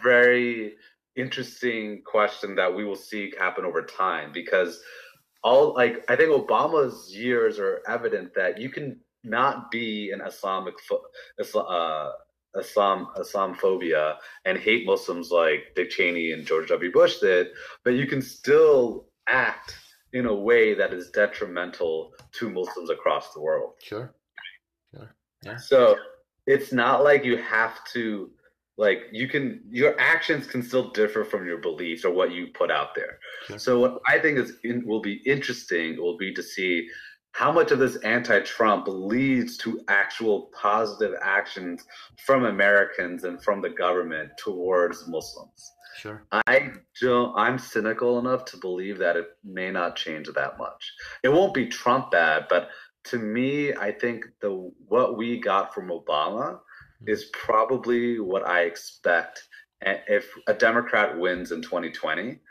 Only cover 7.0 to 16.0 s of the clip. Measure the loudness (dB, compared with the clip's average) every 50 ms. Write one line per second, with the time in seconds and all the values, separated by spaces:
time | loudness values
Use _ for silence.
7 | -18 -18 -12 -6 -2 0 2 2 2 2 2 0 -2 -2 -2 -2 -4 -4 -4 -2
8 | -2 -2 -2 -2 -4 -4 -4 0 0 0 -2 -4 -8 -10 -8 -8 -10 -10 -12 -14
9 | _ _ _ _ -10 -4 0 0 2 0 0 -2 -10 -8 -8 -6 -6 -4 -6 -6
10 | -6 -8 -8 -8 -8 -12 -10 -8 -4 -4 -4 -4 -4 -8 -12 -12 -6 -4 -4 -4
11 | -4 -8 -20 -20 -20 -18 -10 -10 -8 -2 -2 -2 -2 0 -2 -2 0 0 -2 -4
12 | -6 -8 -10 -12 -18 _ _ _ _ _ -8 -8 -8 -2 2 2 4 4 2 0
13 | -2 -10 -10 -10 -10 -6 -2 -2 -2 -2 -2 0 2 2 2 2 0 0 2 2
14 | 2 0 -2 -6 -12 -20 -18 -6 -4 -2 -2 0 0 0 0 0 2 0 0 0
15 | 0 -6 -6 -6 -4 0 2 4 4 4 2 0 -4 -6 -4 -4 -4 -4 -2 -2